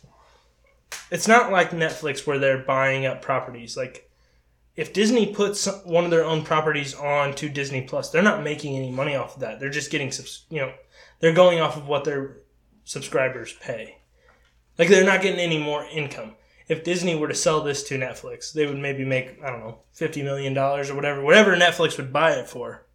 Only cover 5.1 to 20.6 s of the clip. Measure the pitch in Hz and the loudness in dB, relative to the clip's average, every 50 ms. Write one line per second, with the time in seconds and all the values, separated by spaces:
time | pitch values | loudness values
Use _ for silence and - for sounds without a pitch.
5.1 | 254 240 208 208 208 - 202 202 202 - - 202 196 - - 175 170 170 175 170 | 4 4 4 2 2 0 0 0 0 -2 -4 -4 -4 -6 -4 0 2 2 4 4
6.1 | 165 165 156 156 160 156 151 - 165 156 151 156 151 147 143 135 - - 147 143 | 4 2 4 2 0 -2 0 0 0 2 2 2 0 -2 -4 -6 -8 -6 -4 0
7.1 | 143 147 143 143 139 - 156 147 139 143 139 135 139 131 127 - - 143 127 - | 0 0 0 0 -2 -4 -6 -6 -4 -6 -6 -4 -4 -6 -6 -4 -6 -6 -6 0
8.1 | - 160 190 214 180 - 151 147 151 143 - 147 135 135 135 127 127 127 139 151 | 2 4 4 4 4 2 -2 -4 -6 -6 -6 -6 -6 -6 -6 -6 -4 -4 -4 -2
9.1 | 143 131 117 - - 131 123 110 - - 135 139 143 147 139 - - 151 139 123 | -4 -4 -6 -8 -8 -10 -10 -10 -8 -8 -8 -6 -6 -6 -6 -4 -4 -4 -4 -4
10.1 | - - 135 - - - - _ 160 151 135 131 - - - _ _ - - - | -6 -10 -12 -14 -16 -18 -16 _ -6 -6 -6 -6 -8 -12 -20 _ _ -20 -20 -20
11.1 | _ _ - 165 160 175 185 180 170 165 156 147 131 147 143 143 147 139 139 156 | _ _ 2 4 6 8 6 6 6 4 2 0 -2 -6 -4 -2 -2 -2 -2 -2
12.1 | 143 139 135 135 - - - _ _ _ _ _ _ _ _ - - 143 135 - | -4 -4 -6 -8 -12 -18 -20 _ _ _ _ _ _ _ _ -12 -12 -10 -8 -4
13.1 | - 147 131 131 127 123 113 - - - - - 117 113 110 104 - - _ _ | -2 0 0 0 -2 -6 -10 -14 -16 -12 -10 -10 -10 -10 -12 -14 -18 -20 _ _
14.1 | _ _ _ _ _ _ _ _ _ _ _ _ _ - 170 170 196 185 185 196 | _ _ _ _ _ _ _ _ _ _ _ _ _ 0 6 8 8 8 8 6
15.1 | 190 185 185 196 180 175 175 170 160 156 147 147 147 147 143 - - 160 143 135 | 4 4 2 0 0 0 0 0 0 0 0 -2 -4 -4 -6 -8 -8 -8 -8 -8
16.1 | - - 113 110 - _ _ _ _ _ _ - 160 160 - 170 180 180 170 185 | -10 -12 -14 -14 -16 _ _ _ _ _ _ -6 -6 -4 -2 -2 -2 -2 0 0
17.1 | 165 156 151 143 131 - - 170 156 156 147 147 139 143 - - 139 131 127 123 | 0 0 -2 -2 -2 0 0 2 2 2 0 -2 -4 -4 -6 -6 -6 -6 -6 -6
18.1 | 113 - - 131 120 120 - - - 156 151 143 139 139 139 139 139 139 131 135 | -8 -12 -14 -14 -14 -14 -14 -8 -4 -2 -2 -2 -2 -4 -6 -6 -4 -4 -2 -2
19.1 | 131 131 127 - - - 151 135 123 117 110 110 110 - _ _ _ - 165 151 | -2 -2 -2 -4 -10 -12 -10 -10 -10 -10 -12 -14 -16 -16 _ _ _ -6 -4 -4
20.1 | 151 147 139 139 139 139 139 135 135 135 | -4 -4 -4 -4 -4 -4 -4 -2 0 0